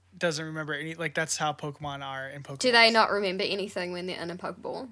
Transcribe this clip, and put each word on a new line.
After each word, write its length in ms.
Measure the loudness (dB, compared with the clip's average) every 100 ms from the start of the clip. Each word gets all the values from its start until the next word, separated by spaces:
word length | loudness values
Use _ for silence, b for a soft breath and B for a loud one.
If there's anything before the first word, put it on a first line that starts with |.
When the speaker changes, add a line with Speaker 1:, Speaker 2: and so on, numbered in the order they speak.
| _ -2
Speaker 1:
doesn't 280 | 0 0
remember 300 | -4 -6 -4
any, 200 | -4 -4
like, 200 | -4 -4
that's 220 | -2 -2 0
how 160 | -2
Pokemon 520 | -2 -6 -8 -8 -8
are 240 | -8 -8 -10
in 140 | -12
Pokemon. 160 | -12 -2
Speaker 2:
Do 140 | 4
they 180 | 8 8
not 200 | 8 6
remember 340 | 4 0 0
anything 480 | -2 -2 -4 -4 -6
when 140 | -6 -6
they're 140 | -6
in 100 | -6
a 60 | -6
Pokeball? 520 | -8 -8 -8 -8 -10